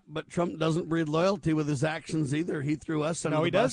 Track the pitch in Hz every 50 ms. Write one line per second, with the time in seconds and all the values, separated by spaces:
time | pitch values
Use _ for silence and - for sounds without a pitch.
0 | - - 151 156 151 - - 175 175 175 - 160 160 160 156 165 - 151 160 165
1 | 165 151 147 160 175 190 202 170 131 160 156 156 156 147 147 123 143 156 156 165
2 | - - - 156 151 131 143 151 170 180 196 156 135 147 156 - - - 160 151
3 | 147 156 170 - - 165 151 156 160 175 160 190 233 262